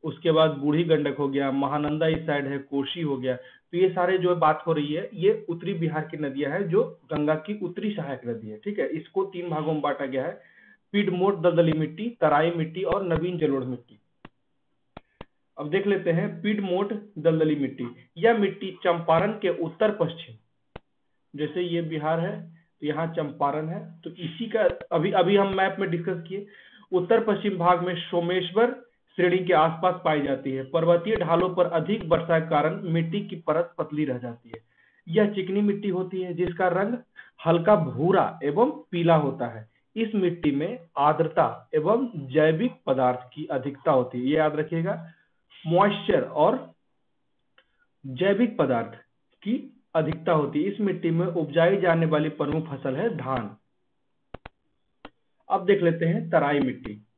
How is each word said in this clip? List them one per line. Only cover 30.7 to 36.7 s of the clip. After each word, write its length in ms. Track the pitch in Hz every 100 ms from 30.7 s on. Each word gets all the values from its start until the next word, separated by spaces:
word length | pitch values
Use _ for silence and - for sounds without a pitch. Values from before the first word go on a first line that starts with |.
पर्वतीय 460 | 165 165 170 208 220
ढालों 320 | 165 170 185
पर 120 | 180 170
अधिक 340 | 170 160 220
वर्षा 340 | 165 165 165 165
के 100 | 160
कारण 300 | 151 147 202 180
मिट्टी 280 | 165 165 196
की 160 | 208 -
परत 340 | - 156 175 -
पतली 260 | 156 151
रह 140 | 147 123
जाती 300 | 120 117 113
है। 120 | 113 _ _ _ _ -
यह 260 | 170 202
चिकनी 260 | 202 185 196
मिट्टी 260 | 208 202 208
होती 320 | 180 180 185
है 100 | 180
जिसका 340 | 165 180 170 185